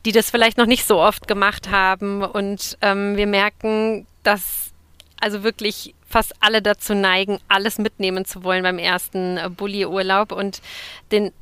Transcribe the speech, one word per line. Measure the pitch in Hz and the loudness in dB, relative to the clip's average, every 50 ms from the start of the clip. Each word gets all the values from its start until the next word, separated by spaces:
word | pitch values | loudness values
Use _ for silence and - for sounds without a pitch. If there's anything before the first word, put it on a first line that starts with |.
| - | -2
die | 220 202 | 2 2
das | 226 214 - | 2 2 2
vielleicht | - 233 226 226 220 - | 2 2 4 4 4 4
noch | 240 | 4
nicht | 220 254 254 - | 4 4 2 4
so | - 220 175 | 4 4 6
oft | 160 208 208 - - - | 6 4 4 2 -2 -4
gemacht | 214 202 196 196 - - - 190 | 0 0 2 0 0 -2 -4 -2
haben | 196 196 190 185 190 190 202 202 202 202 196 | 0 2 2 2 2 0 -2 -4 -4 -4 -4
und, | 190 - 208 196 196 202 196 - - - - | -4 -4 -4 -4 -4 -6 -6 -8 -10 -6 -2
ähm, | - 202 196 196 202 202 202 | 0 0 2 2 0 -2 0
wir | 202 208 | 0 0
merken, | 208 202 196 196 208 - - - 220 220 214 220 220 220 202 185 - _ _ - | 2 2 2 2 2 0 -4 -4 -2 0 0 0 -2 -2 -4 -8 -14 _ _ 0
dass | - 208 196 - - - - - - - - _ _ _ - - _ _ - | 0 0 0 -2 -6 -8 -10 -10 -12 -14 -20 _ _ _ -20 -20 _ _ -6
also | - 214 208 208 196 | -4 -4 -4 -2 -2
wirklich | 226 226 - 208 208 214 - - - - _ _ - | -4 -2 -2 -4 -4 -4 -6 -10 -16 -18 _ _ -2
fast | - 226 214 - - - | 0 0 0 0 -2 0
alle | - 214 220 220 202 | 2 2 2 2 2
dazu | 208 208 - - - 214 | 2 0 0 -2 -2 0
neigen, | 202 196 190 185 185 196 196 208 190 - - | 2 2 2 2 2 0 0 -4 -4 0 0
alles | 202 196 196 220 - - | 0 2 2 0 -2 -2
mitnehmen | 208 190 - - 202 190 185 185 190 | -4 -4 -4 -2 -2 -2 -2 -4 -6
zu | - - 190 180 | -8 -10 -6 -2
wollen | 185 185 185 185 | -2 0 0 0
beim | 180 185 175 | 0 -2 0
ersten, | 170 175 180 180 - - - 190 185 180 180 | 0 0 0 0 -2 -4 -4 -4 -2 -2 -2
äh, | 175 165 190 | -4 -6 -6
Bulli-Urlaub | 175 - 202 202 196 202 190 170 170 196 185 190 190 196 214 208 - | -8 -8 -8 -6 -4 -4 -4 -2 -2 -2 0 2 2 0 0 0 -4
und | - 202 202 185 - - - - - - - - - - - - | -6 -6 -6 -6 -10 -14 -18 -18 -16 -16 -16 -18 -20 -6 -2 0
den | 208 208 190 - - | 0 0 0 -4 -10